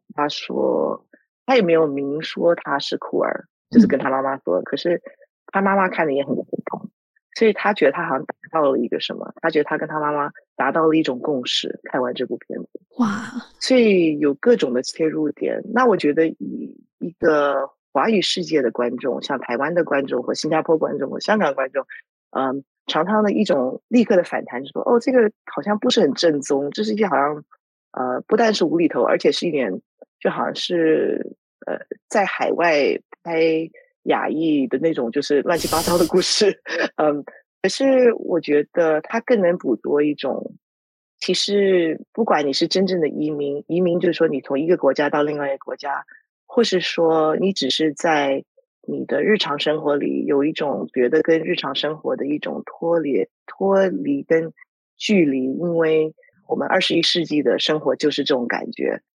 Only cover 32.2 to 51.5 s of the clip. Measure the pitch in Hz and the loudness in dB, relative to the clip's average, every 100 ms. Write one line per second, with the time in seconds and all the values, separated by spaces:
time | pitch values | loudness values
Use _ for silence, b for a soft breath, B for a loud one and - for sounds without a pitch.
32.2 | 190 - - - 170 147 120 - - - | -2 -2 -2 0 2 2 2 -2 -6 -16
33.2 | 170 165 165 160 165 b b _ - 127 | -6 0 2 0 -4 b b _ -2 -2
34.2 | - 151 165 147 127 139 165 147 120 147 | 0 -2 0 2 0 0 0 -2 -2 -2
35.2 | - 143 - 170 170 160 - 175 165 185 | 0 0 0 -2 0 -2 0 2 2 2
36.2 | - - 202 - B 254 B - 151 147 | 0 2 2 0 B -4 B 0 0 0
37.2 | - B _ _ 190 - 269 262 247 - | -6 B _ _ -4 0 2 6 4 2
38.2 | - 175 147 147 147 - 160 151 - 233 | -2 -2 2 0 2 0 2 2 0 -4
39.2 | - 233 175 175 - 107 - 147 151 147 | 0 2 2 2 0 -2 0 0 0 -2
40.2 | 135 - - - _ _ _ _ _ - | -4 -4 -8 -16 _ _ _ _ _ -10
41.2 | - 185 - 202 196 185 165 151 - - | -4 -2 0 2 4 4 2 -2 -8 -4
42.2 | 226 170 143 135 165 185 185 180 151 - | 0 2 2 0 0 0 0 0 -2 -2
43.2 | 151 151 143 143 - 165 180 175 175 156 | -4 -4 -4 -6 -4 0 2 2 0 2
44.2 | 160 143 - 139 160 175 139 135 147 151 | 0 0 -4 -2 2 2 2 2 0 0
45.2 | 147 147 139 139 - 131 143 139 - b | 0 -2 -4 -6 -8 -10 -8 -8 -10 b
46.2 | b _ - - 226 185 - - 165 160 | b _ -4 0 2 0 -2 0 2 4
47.2 | 156 156 190 190 131 - 156 143 170 151 | 2 2 0 0 -2 0 -2 0 0 0
48.2 | 143 135 - _ _ _ - 143 135 139 | 0 -2 -6 _ _ _ -10 -8 -4 -2
49.2 | 165 214 151 143 156 156 151 143 - 139 | 2 2 0 -2 -2 0 0 0 0 -2
50.2 | 143 139 147 - 147 - 123 131 123 156 | 0 2 0 -2 -4 -4 -4 0 2 4
51.2 | 165 160 165 | 4 2 0